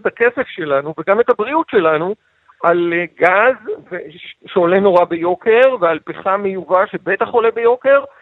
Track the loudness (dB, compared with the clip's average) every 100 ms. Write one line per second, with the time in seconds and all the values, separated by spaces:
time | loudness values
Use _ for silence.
0 | -6 -2 -2 -2 -8 -8 -4 -2 -4 -6
1 | -2 0 0 -2 -2 -2 0 0 2 0
2 | -2 -8 _ _ _ _ 0 2 0 -2
3 | -6 0 2 4 2 0 -6 -14 -12 -14
4 | -14 -20 -20 -20 -6 0 2 2 2 2
5 | 2 -2 -4 -2 2 4 4 2 -2 -2
6 | -8 -8 -4 -2 -4 -6 -2 0 0 -4
7 | -4 -4 -2 0 0 0 0 0 2 2
8 | 0 -14